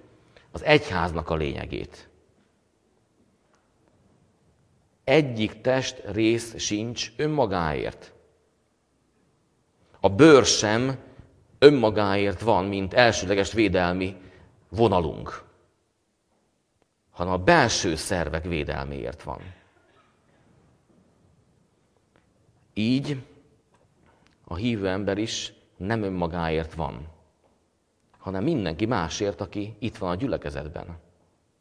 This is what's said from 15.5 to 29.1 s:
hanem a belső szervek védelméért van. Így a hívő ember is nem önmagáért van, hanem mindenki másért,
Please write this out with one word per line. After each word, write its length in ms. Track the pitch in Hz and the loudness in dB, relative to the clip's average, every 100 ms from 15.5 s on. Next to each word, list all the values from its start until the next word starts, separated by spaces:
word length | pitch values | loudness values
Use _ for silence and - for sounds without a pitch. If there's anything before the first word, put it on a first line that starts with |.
| _ _ _ _ _ _ _ _ _ _ _ _ _ _ _ _ | _ _ _ _ _ _ _ _ _ _ _ _ _ _ _ _
hanem 220 | - 87 | -8 -4
a 40 | 92 | 0
belső 580 | 92 170 117 - 92 78 | 4 6 4 2 -2 -2
szervek 480 | - 92 71 78 | -2 -2 -2 -4
védelméért 800 | 87 80 73 73 69 69 58 76 | -4 -4 -4 -6 -8 -8 -10 -12
van. 160 | - 65 92 - _ _ _ _ _ _ _ _ _ _ _ _ _ _ _ _ _ _ _ _ _ _ _ _ _ _ _ _ _ _ _ | -12 -14 -14 -20 _ _ _ _ _ _ _ _ _ _ _ _ _ _ _ _ _ _ _ _ _ _ _ _ _ _ _ _ _ _ _
Így 440 | - 110 131 143 131 - - _ _ _ _ _ _ _ _ _ _ - | -2 0 0 -2 -8 -10 -20 _ _ _ _ _ _ _ _ _ _ -12
a 80 | 85 | -6
hívő 320 | 120 113 95 | -4 -2 -2
ember 300 | 95 98 98 | -2 -2 -2
is 360 | 113 - - - _ - | -4 -6 -10 -14 _ -8
nem 260 | 92 113 | -4 -2
önmagáért 680 | 98 92 85 87 82 80 82 | -2 -2 -2 -2 -2 -2 -4
van, 340 | 82 71 57 80 - _ _ _ _ _ _ _ _ _ _ | -6 -8 -8 -16 -20 _ _ _ _ _ _ _ _ _ _
hanem 260 | - 95 | -8 -4
mindenki 420 | 127 151 90 80 110 | -2 -2 -2 -2 -2
másért, 560 | 117 82 | -2 -2